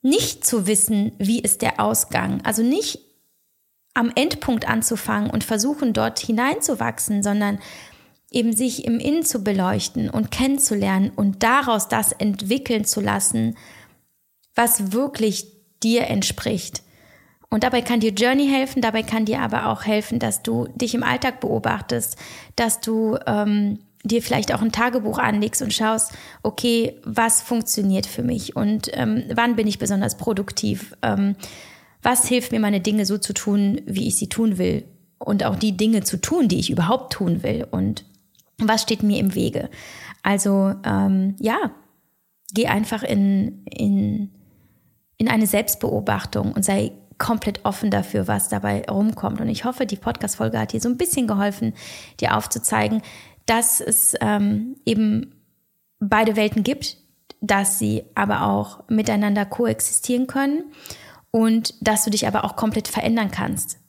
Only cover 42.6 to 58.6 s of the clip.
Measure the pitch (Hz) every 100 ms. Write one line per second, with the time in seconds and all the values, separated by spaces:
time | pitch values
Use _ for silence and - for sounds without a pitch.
42.6 | 233 202 220 214 - 202 196 196 196 202
43.6 | 196 - 208 196 202 214 202 - - _
44.6 | _ _ _ _ _ _ 226 220 214 202
45.6 | - - - 214 208 202 - - 202 -
46.6 | 190 196 208 - - - - 220 214 202
47.6 | 208 196 214 196 185 214 190 202 - 202
48.6 | 196 202 - 202 214 214 202 214 226 220
49.6 | 240 254 247 196 - 233 202 - 220 220
50.6 | 214 226 226 247 359 - 233 202 202 202
51.6 | 226 - - - - - - 107 - -
52.6 | - 220 214 220 - - - - - 226
53.6 | 233 - - - - - 220 208 202 208
54.6 | 226 269 - 220 214 214 - - _ _
55.6 | _ _ _ _ 208 214 220 214 214 220
56.6 | 208 285 - - _ _ _ - 208 196
57.6 | 196 - 104 110 - - 202 208 104 196